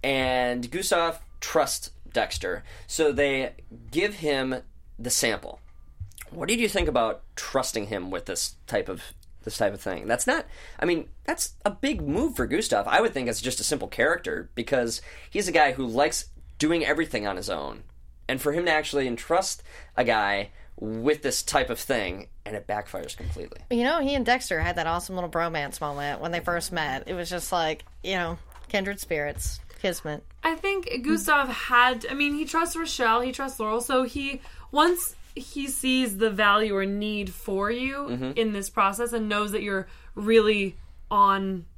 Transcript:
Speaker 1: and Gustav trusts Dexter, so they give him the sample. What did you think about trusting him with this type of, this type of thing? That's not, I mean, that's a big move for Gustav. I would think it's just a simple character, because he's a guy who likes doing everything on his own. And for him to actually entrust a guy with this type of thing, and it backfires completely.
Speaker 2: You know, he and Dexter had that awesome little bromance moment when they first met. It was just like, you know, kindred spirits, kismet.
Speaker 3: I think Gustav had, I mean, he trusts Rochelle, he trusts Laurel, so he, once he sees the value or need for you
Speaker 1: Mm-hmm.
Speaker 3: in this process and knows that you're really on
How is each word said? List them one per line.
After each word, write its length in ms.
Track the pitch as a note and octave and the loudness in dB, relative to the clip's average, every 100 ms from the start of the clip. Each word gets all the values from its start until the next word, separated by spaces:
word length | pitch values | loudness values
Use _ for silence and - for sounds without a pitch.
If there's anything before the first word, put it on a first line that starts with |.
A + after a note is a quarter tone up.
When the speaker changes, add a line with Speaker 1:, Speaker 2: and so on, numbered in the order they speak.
Speaker 1:
and 680 | C3+ C3+ C3 B2+ B2 B2 A#2+ | 2 2 2 2 2 0 -4
Gustav 500 | F3 G3 F3 E3+ D#3+ - - | -4 2 4 2 -2 -12 -10
trusts 500 | - D#3+ C3+ - - - - | 0 2 2 -2 -8 -14 -4
Dexter, 500 | A#2+ G#2 - F#2 E2+ - - - | 0 0 -2 -4 -4 -8 -16 -8
so 240 | - D#3 | 4 4
they 420 | C3 C#3+ C3+ B2+ - - A#2 - | 6 4 4 0 -6 -16 -16 -4
give 240 | D#3+ G#3 G3+ | 0 0 0
him 460 | D3+ C#3 C3 C3 - - - - | 0 0 0 -2 -6 -18 -16 -8
the 120 | A#2 | -2
sample. 500 | - A#2+ G2+ - - - - - - - - - | 2 2 0 -4 -14 -18 -20 -20 -12 -12 -12 -14
What 180 | E3+ E3 | -6 0
did 120 | A#3 | 2
you 80 | A3 | 2
think 200 | G3 E3 | 2 2
about 340 | B2 A2 - - - | 2 2 0 -10 -10
trusting 520 | - C3+ B2 A#2 G2+ | -2 0 0 -4 -2
him 220 | G2+ F#2 | -4 -4
with 140 | F2+ E2+ | -6 -4
this 280 | F2+ - - - | -4 -4 -8 -2
type 220 | A2 F#2+ | -2 -2
of, 140 | F2+ - - - - | -6 -10 -18 -20 -12
this 120 | - - | -10 0
type 160 | G#2 | 0
of 60 | G2+ | 0
thing? 260 | G#2 F2+ G#2+ | -6 -6 0
That's 200 | - - | 0 2
not, 200 | D4+ - - - - | 0 -2 -14 -16 -2
I 40 | |
mean, 240 | F3 E3 - - | 2 2 -2 -8
that's 300 | - E4+ - - | -6 -2 -4 -2
a 60 | G3+ | -4
big 300 | G3+ C4+ A3 | 0 -2 0
move 340 | D3 E3+ D4+ A#3 | 0 2 0 0
for 100 | A#2 | 0
Gustav. 400 | D#3 A3 G#2+ G2 | 0 2 2 4
I 120 | F3 | 4
would 120 | A3+ | 4
think 160 | C#3 A#2+ | 0 -2
it's 120 | A2 | 0
just 200 | B2+ - | -2 -2
a 40 | |
simple 240 | - C#3+ G#2 | -2 -2 -2
character, 600 | - C3+ E3+ F#2 F2+ D#2+ | 2 2 2 -2 -6 -4
because 480 | - A#2 B2+ A#2 - - - - | -6 0 2 2 -4 -10 -16 -6
he's 180 | G3+ F#3 | -2 2
a 40 | |
guy 200 | D#3+ C#3+ | 6 6
who 140 | B2 B2+ | 4 0
likes 400 | A2+ D#3 - - - - - | 2 2 2 -6 -16 -18 0
doing 260 | D#3 E3+ | 4 4
everything 420 | C#3+ D3+ D#3+ A#2 G#2 | 4 2 0 0 -2
on 100 | F#2 | -4
his 140 | F#2+ | -4
own. 320 | E2+ C#2+ - - - - - - | -4 -4 -8 -14 -18 -20 -12 -4
And 120 | C3 | 0
for 120 | D3 | 2
him 120 | D#3+ | 2
to 60 | F3 | 4
actually 340 | D#3 D3 C#3+ C3 | 2 2 0 0
entrust 560 | A2+ - E3+ F#3+ - - - - - | -2 2 2 2 -6 -12 -16 -6 0
a 80 | |
guy 460 | A#2+ A2 G2+ G2+ G2+ - - - | 4 4 4 2 -2 -10 -16 -8
with 460 | A2 A2+ B2+ D3+ | -6 0 2 2
this 200 | C3+ - | 0 -2
type 260 | - D3 A#2 | 2 0 2
of 80 | A2+ | -4
thing, 500 | - B2 F#2+ F#2+ - - G#2 | 0 0 0 -6 -10 -14 -10
and 100 | G#2+ | -10
it 100 | G2+ | -4
backfires 500 | G#2 - F#2 - - | -6 -4 -8 -8 -8
completely. 440 | - - D#2 - - | -6 -6 -8 -12 -2
Speaker 2:
You 140 | A#3+ | 2
know, 160 | B3 E4 | 2 2
he 140 | C#4 | 2
and 100 | C#4+ | 0
Dexter 360 | A#3 B3+ - E3 | 2 2 2 0
had 160 | E3+ F3 | 0 0
that 100 | D#3+ | 0
awesome 280 | F3 F3 F#3 | 0 -2 -6
little 140 | F3 | -2
bromance 500 | E3 E3+ E3 C#3+ - | 0 0 -2 -4 -4
moment 400 | D3+ C#3+ C#3+ C#3+ | -6 -2 -4 -4
when 100 | D#3+ | -4
they 80 | E3+ | -2
first 320 | E3 E3+ E3 | 0 -2 -2
met. 320 | E3+ D3+ C3 - | -2 -2 -4 -4
It 80 | |
was 140 | F3+ E3+ | -6 -4
just 240 | F3+ - | -6 -2
like, 320 | F3 D#3 D#3 - - | 0 0 -2 -10 -10
you 120 | F#3 | -4
know, 240 | F#3+ E3+ E3+ - - - | -2 -2 -6 -12 -16 -2
kindred 300 | G3+ G3 G3+ | -2 0 -4
spirits, 600 | - D#3 D3 D3 - - - - | -2 -2 -2 -2 -6 -6 -12 -4
kismet. 440 | G3 F3 D#3 D3+ - - | -2 -2 -6 -8 -10 -2
Speaker 3:
I 140 | D#4+ E4 | -2 0
think 320 | G4 G4 F4 C4 | -2 -2 -2 -4
Gustav 460 | B3+ D#4+ - D4 C4 | 0 0 4 4 4
had, 580 | A3+ - B3 B3 A#3+ - | -2 4 6 6 4 -4
I 40 | |
mean, 200 | C#4 C#4+ | 0 0
he 100 | D4 | 0
trusts 300 | D#4 E4 E4+ | 0 0 0
Rochelle, 460 | E4 E4 - A#3 A3+ | -2 -4 0 4 4
he 100 | B3+ | 2
trusts 300 | B3+ C4 C4 | -4 -6 -2
Laurel, 200 | G#3+ A3+ | -2 -2
so 200 | A#3 C4 | 2 2
he, 360 | B3 C#4 C#4 C#4 - - - | 2 -4 -6 -8 -12 -16 -2
once 420 | D4 E4 F4 - - - - | 4 6 4 -2 -8 -14 -14
he 300 | C4 C#4+ C#4 | -10 -6 -6
sees 500 | - C4 B3+ B3+ G3 | -2 2 2 2 2
the 120 | A3 | 0
value 440 | G3 G#3 G#3 A3 G3 | 4 6 6 4 2
or 100 | F#3+ | 0
need 420 | G3+ G#3+ G#3 F#3+ | 0 -2 -2 -4
for 380 | F3 - G3 G3+ | -8 -4 0 0
you 360 | A#3+ C4 C#4 C#4+ | 0 -2 -4 -4
Speaker 1:
Mm-hmm. 220 | B3 C4 - | -4 -2 0
Speaker 3:
in 160 | A3 | 0
this 180 | G#3 F#3+ | 0 -4
process 420 | - G3 G3+ A#3 | 2 2 2 -2
and 160 | A3+ G#3+ | 0 0
knows 220 | G#3 G#3 | 0 0
that 100 | G#3 | -2
you're 240 | G3+ F#3+ F#3+ - - | 0 -2 -4 -14 -14
really 640 | - G#3 A3+ G#3+ G#3+ F#3+ - - - - | -4 8 8 8 4 0 -4 -16 -16 0
on 560 | G#3 G3+ G3 F#3+ F#3 E3 | 6 8 6 0 -4 -8